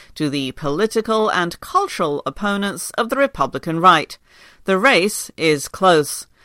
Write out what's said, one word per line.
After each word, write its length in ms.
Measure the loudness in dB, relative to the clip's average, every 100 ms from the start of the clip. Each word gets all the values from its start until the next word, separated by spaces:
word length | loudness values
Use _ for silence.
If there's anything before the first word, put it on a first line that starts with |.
| -18 -4
to 120 | -4
the 220 | -2 -6
political 760 | -6 -4 0 0 0 -2 0 0
and 320 | 0 -2 -6
cultural 600 | -4 -2 -2 -2 -2 -2 -6
opponents 640 | -6 -4 -2 -4 -6 -8 -6
of 120 | -2
the 60 | 0
Republican 600 | 0 0 -4 -4 -6 2
right. 400 | 4 4 2 -8 _ _ -20 _
The 120 | -2 2
race 540 | 4 4 2 -2 -8 -2
is 320 | 0 0 -2
close. 580 | 0 4 4 4 -4 -12 _